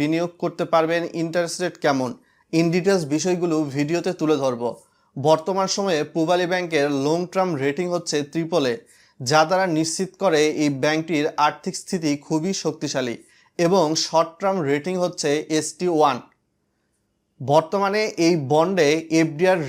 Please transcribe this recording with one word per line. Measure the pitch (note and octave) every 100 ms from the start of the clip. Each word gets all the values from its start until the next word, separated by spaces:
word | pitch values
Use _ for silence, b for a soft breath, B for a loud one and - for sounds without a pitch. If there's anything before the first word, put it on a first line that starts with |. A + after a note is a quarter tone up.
বিনিয়োগ | D3 D#3+ E3+ -
করতে | G#3 - F3
পারবেন, | E3 D#3+ E3+ E3+ E3+
ইন্টারেস্ট | E3 E3+ E3+ -
রেট | F3+ E3
কেমন, | D#3 C#3 B2+ - b b b
in | E3 E3
details | F3 F3 G3 D3
বিষয়গুলো | D3+ - F3+ F3 D#3 D3+
ভিডিওতে | C3+ D3 F3 F3+ F3+
তুলে | D#3 D3+
ধরব। | C3+ A#2+ A#2 - b b b -
বর্তমান | C#3 D#3 D#3+ F#3+ F#3+ -
সময়ে | G3 D#3 D3+
পূবালী | E3 D#3+ F3+ F3
ব্যাংকের | F3+ F3 D#3+ C#3+ C#3 C#3
লং | E3+ F3+
টার্ম | F#3+ F#3 D3+
রেটিং | C3+ C#3+ F3+
হচ্ছে | F3 E3+ D3+ D3
ত্রিপল | D#3+ E3 E3+ C3
এ, | A2+ b b b b
যা | B2 D#3 D#3+
দ্বারা | F#3 F#3+ D#3
নিশ্চিত | D#3 - F#3 -
করে | F#3+ D3+ D3+ D3+
এই | D3 C3+
ব্যাংকটির | C#3+ D#3 D#3+ D3+ D3 - D3+
আর্থিক | D3 - F3
স্থিতি | - F#3 D#3+ C#3+ -
খুবই | D#3 E3+ F#3+
শক্তিশালী | E3 D3+ D3 C#3+ B2 A2+ b b b -
এবং | E3+ F#3+ D3+ D#3 -
শর্ট | E3 E3 -
টার্ম | F#3+ F#3+ C#3
রেটিং | C#3+ D3 F#3
হচ্ছে | F3+ F3 D#3 D3 - D#3
এসটি | D3+ - F3+ D#3+
ওয়ান। | D3+ B2 - _ _ _ _ _ _ _ _ _ _ _
বর্তমানে | B2+ D3+ D#3+ G3+ G3 G#3 G#3+ - E3
এই | F3 C3
বন্ডে | D3+ E3+ F#3+ D3 D#3 D#3+ D#3+
এফডিআর | D#3+ C#3+ F#3 F#3